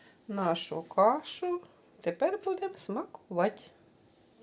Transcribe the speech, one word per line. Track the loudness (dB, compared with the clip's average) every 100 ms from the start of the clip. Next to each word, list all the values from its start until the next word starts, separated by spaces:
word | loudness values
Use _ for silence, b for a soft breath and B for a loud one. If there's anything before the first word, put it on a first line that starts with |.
| B B -8
нашу | -2 0 0 -2 -6
кашу. | 0 6 6 6 -2 -6 -4 -4 -8 -20 _ -8
Тепер | -4 0 0 0
будемо | -4 -4 -6 -8
смакувати. | -8 -8 -8 -14 -6 0 0 0 -18 -20 _ _ _ _ _ -14